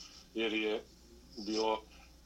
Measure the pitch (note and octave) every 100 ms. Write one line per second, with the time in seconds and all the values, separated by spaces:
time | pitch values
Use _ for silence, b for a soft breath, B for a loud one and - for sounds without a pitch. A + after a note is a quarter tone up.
0 | B B - A2+ A2+ G#2+ G#2+ A2 - -
1 | - - - - G#2 G#2+ A2 A2 - b
2 | b -